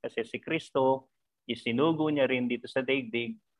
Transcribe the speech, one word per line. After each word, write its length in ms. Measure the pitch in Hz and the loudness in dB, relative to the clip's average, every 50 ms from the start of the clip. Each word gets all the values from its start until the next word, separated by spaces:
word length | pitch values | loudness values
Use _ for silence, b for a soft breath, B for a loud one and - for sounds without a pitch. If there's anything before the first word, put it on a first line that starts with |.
| - | -12
kasi 240 | 123 - - 110 | -8 -6 -6 -6
si 160 | 117 - 120 - | -4 -6 -10 -6
Kristo, 640 | - 160 165 - - - 139 131 131 135 131 - _ _ _ _ _ _ _ _ | -4 -4 -4 -4 -2 0 2 4 4 4 2 0 _ _ _ _ _ _ _ _
isinugo 640 | - 117 113 - 120 113 123 143 165 165 156 156 156 | -8 -6 -4 -2 -2 0 2 2 2 2 2 0 0
niya 160 | 151 147 131 | 2 2 2
rin 240 | 123 131 127 123 120 | 2 2 2 0 0
dito 160 | 120 117 - | -2 -4 -6
sa 160 | - - 135 127 | -4 -4 -2 0
daigdig 560 | 127 135 139 127 110 110 117 117 113 113 110 _ _ _ _ | 2 0 0 0 -2 -2 -4 -2 -4 -6 -10 _ _ _ _